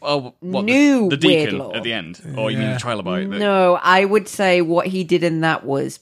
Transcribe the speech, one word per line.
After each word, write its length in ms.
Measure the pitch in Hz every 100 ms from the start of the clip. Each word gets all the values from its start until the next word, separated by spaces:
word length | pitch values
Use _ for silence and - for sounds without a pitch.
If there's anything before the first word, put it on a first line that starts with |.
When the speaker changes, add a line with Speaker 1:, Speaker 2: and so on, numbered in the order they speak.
Speaker 1:
Oh, 340 | 147 147 127 -
what, 260 | 180 190 208
the, 60 |
Speaker 2:
new 360 | 262 294 269 202
Speaker 1:
the 80 | 139
deacon 200 | 160 160
Speaker 2:
weird 160 | 147
lore. 220 | 95 110 110
Speaker 1:
at 60 |
the 100 | 117
end? 260 | 113 82 87 165 131
Or 120 | 110
you 60 | 110
mean 100 | 131
Speaker 3:
Yeah. 60 |
Speaker 1:
the 60 | 127
trilobite? 500 | 117 107 90 185 196
That 100 | 202
Speaker 2:
No, 400 | 202 196 180 175
I 240 | 175 185 196
would 220 | 214 190
say 340 | - 190 180
what 260 | 165 170 185
he 160 | 190
did 200 | 165 175
in 180 | 170 160
that 220 | 160 156 127
was 340 | 139 135 -